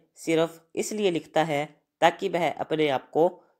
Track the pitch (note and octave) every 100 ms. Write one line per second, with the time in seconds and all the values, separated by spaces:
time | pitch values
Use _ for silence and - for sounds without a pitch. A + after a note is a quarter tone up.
0 | _ - E3 D#3+ E3 - _ - G#3 G#3+
1 | G3 D#3+ - D#3+ D#3+ C#3+ D3+ _ _ _
2 | E3 F3 G3 E3+ D#3 - - D#3 D3+ B2+
3 | - D3 F3 - _